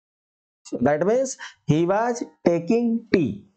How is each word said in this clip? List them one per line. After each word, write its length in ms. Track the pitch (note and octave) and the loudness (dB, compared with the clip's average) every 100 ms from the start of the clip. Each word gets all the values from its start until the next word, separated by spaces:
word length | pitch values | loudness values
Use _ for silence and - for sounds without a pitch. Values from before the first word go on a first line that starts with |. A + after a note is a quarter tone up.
| _ _ _ _ _ _ - | _ _ _ _ _ _ -14
that 280 | - C#3+ D3+ | -4 -2 0
means 340 | F3 B3 C4 - - - - | 2 0 -2 -6 -16 -16 0
he 200 | D3+ E3+ | 2 2
was 320 | G3+ A#3 A#3+ - _ - | 0 -2 -4 -8 _ 0
taking 500 | E3+ E3+ A3+ A#3+ A3+ - | 0 2 0 2 -2 0
tea। 180 | G3 C3 - - | 0 0 -4 -14